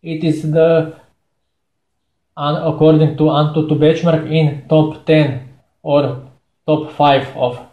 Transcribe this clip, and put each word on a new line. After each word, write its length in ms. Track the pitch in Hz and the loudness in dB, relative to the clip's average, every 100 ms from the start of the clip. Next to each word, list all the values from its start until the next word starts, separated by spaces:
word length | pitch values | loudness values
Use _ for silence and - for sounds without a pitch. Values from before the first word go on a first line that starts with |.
It 220 | 170 160 | -8 -4
is 260 | 165 156 156 | -2 -2 -2
the, 480 | 156 160 165 160 - _ _ _ _ _ _ _ _ _ _ _ _ _ - | 2 4 2 -2 -10 _ _ _ _ _ _ _ _ _ _ _ _ _ -8
un-, 380 | 147 151 165 | -4 -2 -4
according 420 | - 160 156 156 - | 2 4 4 2 2
to 60 | |
Antutu 540 | 156 143 151 160 - 151 | 0 2 0 -2 -2 2
benchmark, 520 | 151 160 170 156 - | 2 2 0 -2 -2
in 380 | 160 151 139 - | 0 0 -2 -2
top 380 | 156 156 - - | 0 0 -4 0
ten 420 | 156 143 123 - _ _ _ | 2 2 -4 -14 _ _ _
or 460 | 151 143 131 127 - _ _ _ - | -2 -2 -2 -8 -16 _ _ _ -4
top 260 | 151 151 | -4 -4
five 440 | - 147 135 135 - | 0 2 2 -2 -6
of 220 | 127 123 - | -6 -6 -18